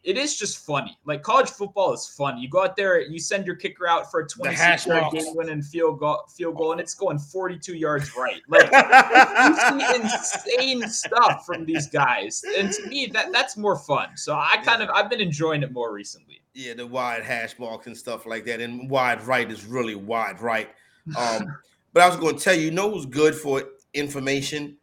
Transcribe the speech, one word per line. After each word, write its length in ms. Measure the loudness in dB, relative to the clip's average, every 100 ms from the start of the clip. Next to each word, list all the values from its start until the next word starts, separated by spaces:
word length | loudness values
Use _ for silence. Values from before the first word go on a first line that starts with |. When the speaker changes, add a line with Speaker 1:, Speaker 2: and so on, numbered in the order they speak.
Speaker 1:
it 140 | -2 -2
is 180 | -2 -4
just 220 | -6 -10 -4
funny. 320 | -4 -4 -14 -8
Like, 180 | -8
college 260 | 2 2 2
football 440 | -4 -8 0 0
is 120 | 0 -8
fun. 320 | -4 -4 -4
You 120 | -2
go 120 | 0
out 140 | 0 0
there, 240 | 2 2
you 160 | 0 -8
send 260 | -4 -4 -4
your 100 | -6
kicker 320 | -8 -6 0
out 240 | 0 0
for 80 | -6
a 40 |
Speaker 2:
The 60 | -6
Speaker 1:
twenty-six 320 | -6 -4 2
Speaker 2:
hash 240 | 4 4 2
Speaker 1:
yard 180 | 0
Speaker 2:
marks. 200 | 2 -2
Speaker 1:
game 100 | -4
winning 280 | -4 -4 -6
field 400 | -6 0 0 2
goal, 240 | -2 -2 -6
field 300 | -8 -8 -2
goal, 160 | -2
and 80 | -2
it's 120 | -6
going 240 | -4 -4 -4
forty-two 580 | -6 -6 -6 -8 -12 -6
yards 360 | -2 -2 -4 -6
right. 240 | -6 -6 4
Like, 200 | 6 8
Speaker 2:
<laughs> 1040 | 8 10 8 10 8 8 6 6 6 4
Speaker 1:
you 60 | 2
see 160 | 0 0
insane 920 | 0 -4 -4 -6 -2 0 0 -2 -4
stuff 560 | -6 -2 4 4 2 -6
from 200 | -8 -2
these 220 | -4 -2
guys, 560 | 0 2 0 -4 -8 -4 -2
and 120 | -2
to 160 | -4 -6
me, 180 | -6 -4
that, 180 | -2 0
that's 240 | 0 -2 -2
more 220 | 0 0
fun. 380 | 0 -2 -2 -8
So 160 | -6
I 240 | -2 2 2 2
kind 160 | 0
Speaker 2:
Yeah. 80 | 2
Speaker 1:
of, 20 |
I've 160 | 0 0
been 120 | -2
enjoying 420 | -2 0 0 0
it 80 | -4
more 220 | -4 -6
recently. 480 | -6 -12 -18 _ _ _
Speaker 2:
Yeah, 200 | -14 -12
the 120 | -12 -8
wide 380 | -4 -4 -4
hash 340 | -4 -6 -6 -10
marks 300 | -12 -10 -14
and 80 | -14
stuff 300 | -10 -10 -8
like 180 | -10 -6
that, 140 | -6
and 300 | -8 -10 -4
wide 340 | 0 2 0
right 260 | 0 0 0
is 160 | -8 -8
really 300 | -4 -4 -6
wide 460 | -4 -4 -4 -6
right. 280 | -4 -4 -4 _ _ _ -10 -4
Um, 300 | -2 -2 -4 -10 _
Speaker 1:
<laughs> 200 | _ _
Speaker 2:
but 100 | 6
I 60 | 6
was 80 | 6
gonna 200 | -2 0
tell 160 | 2
you, 120 | 2 0
you 60 |
know 200 | -2 -2
who's 140 | -4 -8
good 280 | 2 2 2
for 280 | -4 -4 -4 -18 _
information 840 | -6 -6 -4 -2 -2 -4 -8 -10 -16